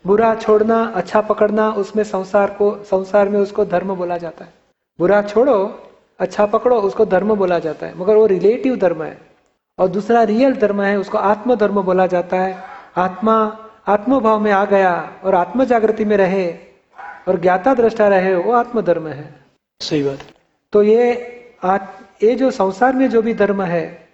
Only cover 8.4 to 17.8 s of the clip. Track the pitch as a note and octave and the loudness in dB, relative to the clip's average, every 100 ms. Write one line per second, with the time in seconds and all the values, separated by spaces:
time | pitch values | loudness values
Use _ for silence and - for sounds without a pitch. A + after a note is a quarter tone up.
8.4 | F#3+ B3 C4+ A#3 F3+ D#3+ D3 - _ _ | 2 2 -2 0 0 -2 -8 -12 _ _
9.4 | _ _ _ - F#3 F#3 G3+ A#3 A3 G#3+ | _ _ _ -2 -2 -2 0 2 2 2
10.4 | C4+ C4 G#3 G3+ G3+ G3+ F#3+ G#3 G3 G#3 | 2 2 0 0 0 -2 -2 -2 0 0
11.4 | A#3+ A#3+ G#3 G3+ F#3 F#3 F#3 F3+ F3 F#3 | 0 0 2 0 0 0 2 0 -2 -2
12.4 | F#3+ F#3 - - - - F#3 F#3 A3 A3 | -4 -6 -16 -20 -10 -2 -2 -2 0 2
13.4 | G#3+ G#3+ - _ - G#3 G#3+ C4+ A3 G#3+ | 0 -6 -20 _ -2 -2 2 0 2 2
14.4 | G#3 G3 G3+ G3 F#3+ E3+ D3+ - F#3+ F#3+ | 2 0 2 2 2 0 -6 -8 0 0
15.4 | F3 A#3+ B3+ A#3 G#3+ A3 G#3+ G#3 F#3 G3 | 0 -2 0 2 0 -2 0 2 2 0
16.4 | F3+ - - _ _ - - - - F3+ | -4 -8 -18 _ _ -20 -20 -10 -4 0
17.4 | F3 F#3 C4 B3+ | 2 2 2 2